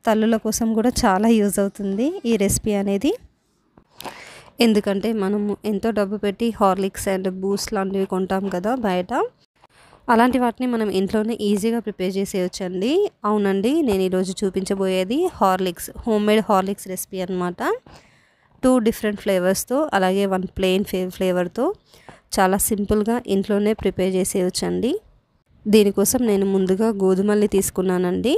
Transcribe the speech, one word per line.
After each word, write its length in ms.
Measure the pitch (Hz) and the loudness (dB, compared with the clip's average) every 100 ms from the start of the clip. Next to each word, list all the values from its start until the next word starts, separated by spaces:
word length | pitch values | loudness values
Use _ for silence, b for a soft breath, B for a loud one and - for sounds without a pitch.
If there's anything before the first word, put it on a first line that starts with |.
| - | 2
తల్లుల 320 | 214 220 226 220 | 2 2 2 0
కోసం 220 | - 226 220 | -2 0 2
కూడా 140 | 226 - | 0 2
చాలా 280 | 226 185 220 226 | 2 4 4 4
యూజ్ 200 | 208 190 | 4 0
అవుతుంది 440 | 196 - 196 196 269 381 233 | -2 -2 -6 -2 -2 -2 -2
ఈ 40 | 226 | 0
రెసిపీ 300 | 196 - 220 202 | 2 0 -2 -2
అనేది. 320 | 196 196 269 466 - _ _ _ _ _ _ B B B B B B - 233 | 0 0 0 -2 -8 _ _ _ _ _ _ B B B B B B 0 2
ఎందుకంటే 440 | 208 202 202 208 220 | 4 0 -2 -2 -2
మనము 340 | 190 208 208 196 208 | -2 -2 -2 -4 -4
ఎంతో 180 | 202 226 214 | -2 -2 -2
డబ్బు 200 | 202 208 202 | -4 -2 -4
పెట్టి 220 | 196 233 202 | -2 -4 2
Horlicks 480 | 196 185 196 - - 190 | 0 2 -2 -4 -4 -2
and 180 | 190 185 | -4 -4
Boost 340 | 190 202 - 214 | -4 -4 -4 -4
లాంటివి 280 | 196 196 190 185 | -2 -2 -2 -2
కొంటాం 300 | 190 190 196 180 | -2 -2 -2 -4
కదా 180 | 196 254 220 | -2 -2 -2
బయట, 260 | 180 180 254 466 _ _ _ b b b b - | -2 -2 -4 -4 _ _ _ b b b b 0
అలాంటి 260 | 226 247 254 247 | 4 4 4 0
వాటిని 240 | 226 254 233 | -2 -4 -2
మనం 120 | 214 190 | 0 0
ఇంట్లోనే 340 | 190 214 214 208 208 | 0 0 -2 -2 0
ఈజీగా 280 | 208 220 233 214 | 0 0 -2 -4
ప్రిపేర్ 300 | - 185 190 | -4 -4 -2
చేసేయొచ్చండి. 760 | 196 202 180 - 185 185 214 339 415 _ 208 | -4 -2 -4 -4 -6 -2 0 0 0 _ -2
అవునండి, 420 | 214 202 196 214 311 277 | 0 2 0 0 0 2
నేను 120 | 196 185 | 0 0
ఈరోజు 240 | 185 185 190 | 0 -2 -2
చూపించబోయేది 800 | 202 190 190 196 190 185 185 262 370 - | -2 -2 -4 -2 0 0 -2 0 -2 2
Horlicks, 460 | 190 185 185 170 - - - | 2 2 -2 -4 -14 -10 -2
హోమ్ 180 | 214 208 | 0 2
మేడ్ 120 | 214 214 | 2 4
Horlicks 340 | 196 190 202 - 185 | 0 0 -6 -10 -12
రెసిపీ 240 | - 190 180 | -10 -8 -6
అన్నమాట. 340 | 185 180 175 262 480 - b b b b b b _ | -4 -4 -4 -4 -4 -8 b b b b b b _
టూ 60 | 262 254 220 | 2 4 2
డిఫరెంట్ 340 | - 214 202 | 0 -4 -4
ఫ్లేవర్స్‌తో, 540 | - 185 180 190 - 262 302 196 | -2 0 2 0 -2 -2 0 0
అలాగే 260 | 185 190 202 | 2 2 0
వన్ 140 | 190 185 - | -2 -4 -2
ప్లెయిన్ 280 | 190 185 202 | 0 2 0
ఫే-, 200 | 185 185 - | -4 -4 -2
ఫ్లేవర్‌తో 500 | 185 180 175 - 285 427 B B B B _ - | 0 0 -2 -2 -4 -4 B B B B _ 0
చాలా 220 | 190 196 - | 2 2 0
సింపుల్గా 480 | 208 202 214 208 240 - | -2 0 0 0 -2 0
ఇంట్లోనే 380 | 196 196 202 208 220 | -2 0 0 0 0
ప్రిపేర్ 300 | 196 185 185 185 | -2 0 -2 0
చేసేయొచ్చండి. 760 | 180 202 185 - 180 180 220 392 _ _ _ _ _ _ 214 | -2 0 -2 -2 -4 -2 -2 -4 _ _ _ _ _ _ 4
దీనికోసం 480 | 214 202 196 202 254 240 | 6 6 2 0 2 2
నేను 160 | 202 196 | 2 2
ముందుగా 340 | 196 185 185 226 202 | 2 2 2 0 2
గోధుమల్ని 480 | 185 185 202 208 208 196 | 2 2 2 2 2 2
తీసుకున్నానండి. 800 | 190 - 190 180 180 180 196 | 0 -2 0 0 0 0 0